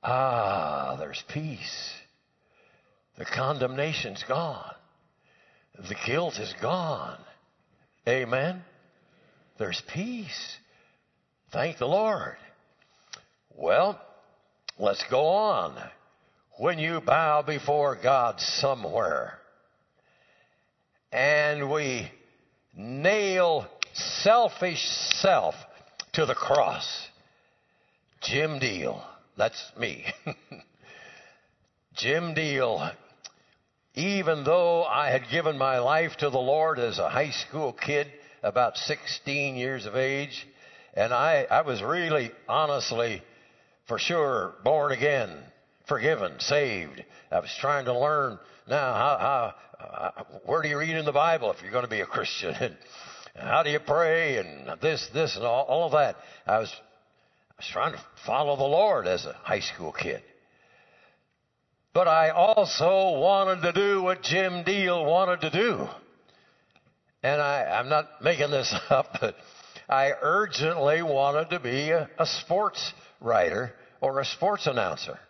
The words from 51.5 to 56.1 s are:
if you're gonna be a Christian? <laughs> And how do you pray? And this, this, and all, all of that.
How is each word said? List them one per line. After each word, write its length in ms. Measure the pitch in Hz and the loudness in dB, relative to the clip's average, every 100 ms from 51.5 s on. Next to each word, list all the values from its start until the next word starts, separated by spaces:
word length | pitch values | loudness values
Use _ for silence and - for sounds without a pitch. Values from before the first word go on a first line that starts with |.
if 100 | - | -2
you're 100 | 92 | -2
gonna 160 | 117 123 | -2 0
be 140 | 107 | -2
a 40 | 92 | -2
Christian? 720 | - - - 90 - 123 - | -2 -2 -4 -4 -4 -6 -6
<laughs> 60 | - - - - - | -20 -20 -18 -18 -20
And 140 | - - | -12 0
how 160 | 143 | 2
do 60 | 151 | 2
you 100 | 151 | 0
pray? 600 | - 147 170 165 160 123 | 0 2 4 4 2 0
And 420 | 87 73 65 82 | -4 -10 -12 -2
this, 260 | 156 151 - | -2 -2 -4
this, 240 | 135 156 101 | -2 -2 -2
and 80 | 117 | 0
all, 180 | 120 | 0
all 220 | 143 143 170 | 2 0 2
of 80 | |
that. 240 | 151 135 | 2 2